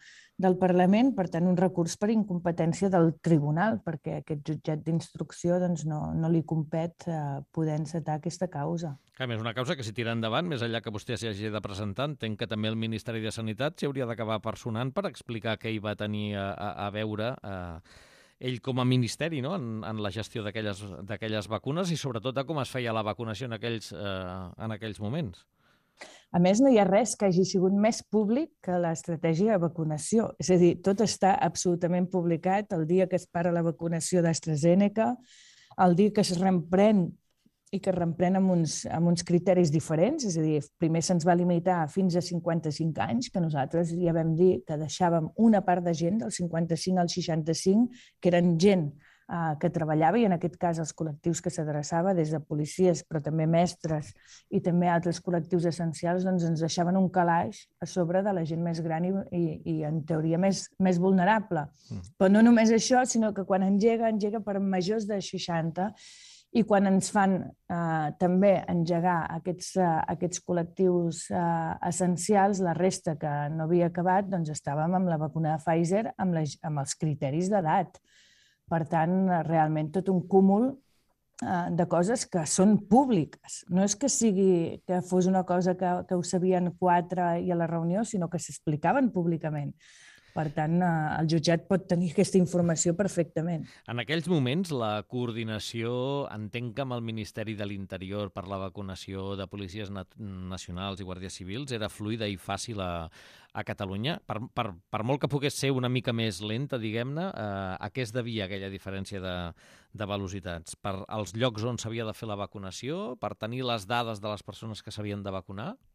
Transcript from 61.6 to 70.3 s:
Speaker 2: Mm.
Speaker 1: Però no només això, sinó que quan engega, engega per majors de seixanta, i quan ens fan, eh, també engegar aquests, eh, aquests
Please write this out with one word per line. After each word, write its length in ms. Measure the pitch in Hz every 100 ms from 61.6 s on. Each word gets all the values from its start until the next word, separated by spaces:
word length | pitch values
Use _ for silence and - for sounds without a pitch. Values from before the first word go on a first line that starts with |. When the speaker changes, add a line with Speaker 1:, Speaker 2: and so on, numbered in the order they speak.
| 147 _ _
Speaker 2:
Mm. 240 | 107 87
Speaker 1:
Però 160 | _ 196
no 140 | 202 233
només 240 | 233 220
això, 320 | 226 - 254
sinó 300 | 254 226 220
que 140 | 202 185
quan 180 | 190 190
engega, 460 | 202 226 226 226
engega 300 | 220 208 220 208
per 140 | 196
majors 480 | 196 185 175 220 208
de 80 | 208
seixanta, 640 | 180 185 - 165 160 160 202 - - - - - _
i 80 | 240
quan 240 | 214 202 196
ens 220 | 190 -
fan, 240 | 214 196 185
eh, 680 | - - - 175 165 160 151 -
també 320 | 180 185 202 180 -
engegar 460 | 175 165 170 180 170 156 165
aquests, 340 | 147 - - 190
eh, 40 | 180 160 -
aquests 280 | 170 175